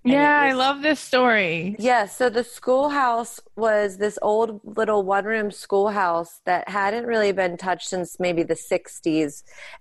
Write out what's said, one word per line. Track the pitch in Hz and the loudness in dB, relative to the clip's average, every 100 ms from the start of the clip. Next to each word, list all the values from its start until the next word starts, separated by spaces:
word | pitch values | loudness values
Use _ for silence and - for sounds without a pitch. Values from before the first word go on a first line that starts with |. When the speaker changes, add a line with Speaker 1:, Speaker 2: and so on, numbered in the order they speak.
| 247 | 0
Speaker 1:
And | |
it | 269 | 4
Speaker 2:
Yeah, | 294 294 | 4 4
I | 277 | 2
Speaker 1:
was | 262 | 2
Speaker 2:
love | 262 277 | 0 0
this | 294 294 | 0 -2
story. | - 254 254 220 180 165 175 208 | 0 2 4 4 2 -2 -4 -2
Speaker 1:
Yeah, | 226 247 202 | 2 2 0
so | - 247 | 0 0
the | 220 | 0
schoolhouse | 240 - - 254 294 285 254 233 233 - - - | -6 -6 0 2 2 0 0 0 -4 -12 -16 -2
was | 220 214 208 190 | 0 2 0 -2
this | 208 202 | -4 -2
old | - 214 226 208 - 214 | 0 2 0 -4 -10 -4
little | 220 214 | 0 2
one-room | 190 196 202 220 208 | 2 0 0 -2 -4
schoolhouse | 190 - 202 208 208 180 170 170 - - | -6 -2 0 2 0 0 0 -4 -8 -2
that | 180 - | -2 0
hadn't | 196 196 226 240 | -2 -2 -2 -2
really | 226 208 | 0 2
been | 190 185 175 | 2 -2 -2
touched | 190 175 - | -4 -4 -4
since | 185 170 - | -6 -6 -4
maybe | 180 165 | -2 0
the | 165 165 | 0 -2
sixties. | - 180 - - 170 156 151 - - - - - | -2 -4 -4 -8 -2 0 -2 -4 -20 -20 -20 -8